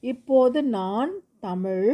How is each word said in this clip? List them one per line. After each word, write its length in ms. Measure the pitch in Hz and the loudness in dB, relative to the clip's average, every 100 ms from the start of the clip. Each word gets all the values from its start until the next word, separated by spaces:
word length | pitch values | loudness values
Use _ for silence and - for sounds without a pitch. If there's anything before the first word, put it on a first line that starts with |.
இப்போது 600 | 247 254 - 262 254 285 | -6 -8 2 4 4 2
நான் 500 | 277 208 185 208 285 392 _ _ | -2 -2 -2 -2 -4 -6 _ _
தமிழ் 480 | 202 180 190 185 202 | -8 -4 -4 0 2